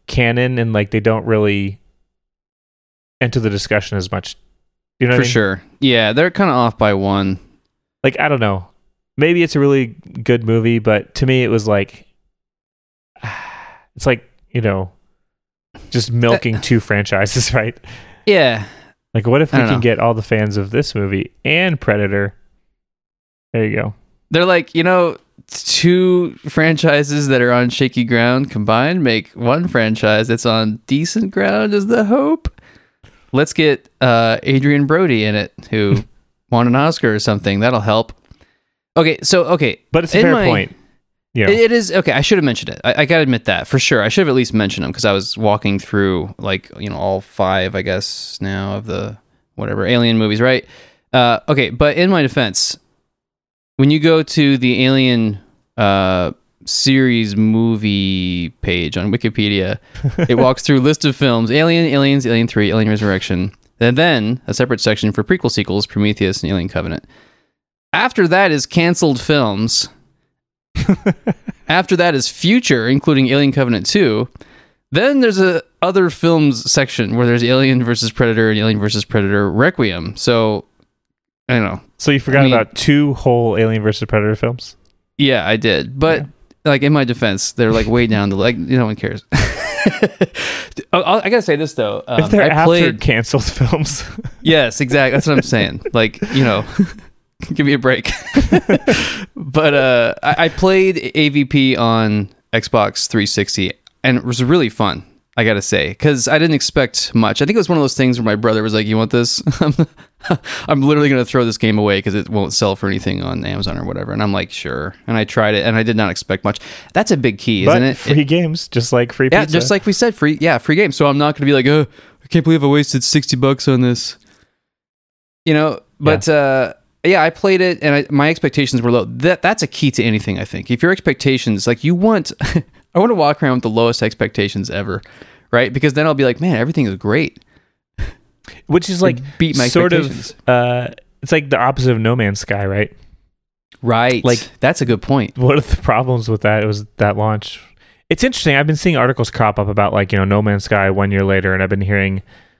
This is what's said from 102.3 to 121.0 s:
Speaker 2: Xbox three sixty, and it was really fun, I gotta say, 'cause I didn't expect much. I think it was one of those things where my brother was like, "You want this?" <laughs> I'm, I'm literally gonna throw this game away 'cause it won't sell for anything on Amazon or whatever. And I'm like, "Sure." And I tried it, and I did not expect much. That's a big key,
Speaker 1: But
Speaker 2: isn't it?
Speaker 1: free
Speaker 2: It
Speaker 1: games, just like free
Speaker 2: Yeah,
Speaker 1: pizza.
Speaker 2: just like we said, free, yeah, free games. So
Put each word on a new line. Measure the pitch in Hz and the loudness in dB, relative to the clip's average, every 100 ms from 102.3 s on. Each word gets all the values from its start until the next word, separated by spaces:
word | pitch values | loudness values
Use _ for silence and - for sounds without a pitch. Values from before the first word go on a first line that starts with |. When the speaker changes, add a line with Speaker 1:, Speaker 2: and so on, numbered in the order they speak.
| _ - | _ -4
Speaker 2:
Xbox | 113 - 117 101 - - | -4 0 0 0 -2 -4
three | 113 101 | -2 0
sixty, | - 98 - 92 - _ _ | -2 -2 -2 -6 -8 _ _
and | 131 123 | -2 -2
it | |
was | 123 120 | -2 -4
really | 123 175 120 | 0 2 0
fun, | - 101 - - _ _ - | -2 -4 -4 -12 _ _ -2
I | |
gotta | 113 101 | 0 0
say, | - 98 71 | 0 -2 -2
'cause | - 151 131 123 | -2 0 0 0
I | 151 | 2
didn't | 165 | 2
expect | 143 - 151 127 - - | 0 0 0 -2 -4 -2
much. | 117 107 104 | 0 0 0
I | |
think | 147 226 | 0 0
it | |
was | 175 | 0
one | 165 | 0
of | |
those | 139 - | 0 0
things | 127 120 | 0 0
where | |
my | 110 107 | -2 0
brother | 113 110 | 0 0
was | 107 | 0
like, | 110 107 | -2 0
"You | 110 | 0
want | 113 | 2
this?" | 123 117 - - | 0 0 -2 -4
<laughs> | - | 0
I'm, | 151 135 156 _ - _ - - - - - | -2 0 -2 _ -20 _ -4 -4 -4 -12 -2
I'm | 143 | 0
literally | 139 147 147 | 2 2 2
gonna | 131 | 0
throw | 120 131 | 0 0
this | 117 - | -2 0
game | 110 107 | 0 2
away | 104 98 | 2 0
'cause | 101 | -2
it | 101 - | -4 -4
won't | 104 92 | -4 -2
sell | - 104 | -2 -2
for | 98 98 | -2 -4
anything | 98 95 92 | -4 -4 -6
on | 87 85 | -6 -6
Amazon | - - - - | -6 -6 -6 -8
or | |
whatever. | - - 95 | -8 -8 -8
And | 104 | -4
I'm | 104 | -2
like, | 98 87 | -2 -6
"Sure." | - - 62 80 - - | -10 -8 -8 -8 -12 -6
And | 113 | -4
I | |
tried | 107 - 107 | -2 0 0
it, | 104 117 | 0 0
and | 110 | 0
I | |
did | 113 110 | 0 0
not | 101 | -2
expect | 92 - 95 | -4 -6 -4
much. | 104 - - - - | -4 -6 -10 -20 -6
That's | 180 220 | -4 0
a | 156 | 0
big | 123 98 | 0 -2
key, | - 104 113 | -2 2 2
Speaker 1:
But | 165 | 4
Speaker 2:
isn't | 135 | 2
it? | 123 | -2
Speaker 1:
free | - 143 | 0 0
Speaker 2:
It | |
Speaker 1:
games, | 139 170 165 165 - | 2 0 0 -4 -4
just | 120 117 | -4 0
like | 123 120 | 0 0
free | - 131 | 0 2
Speaker 2:
Yeah, | 185 | 2
Speaker 1:
pizza. | 160 | 2
Speaker 2:
just | 165 131 | 0 0
like | 196 208 | 0 0
we | |
said, | 190 240 | 0 0
free, | - 147 151 | 2 -2 0
yeah, | 160 123 | 0 0
free | - 156 | 0 2
games. | 190 | 0
So | - | 2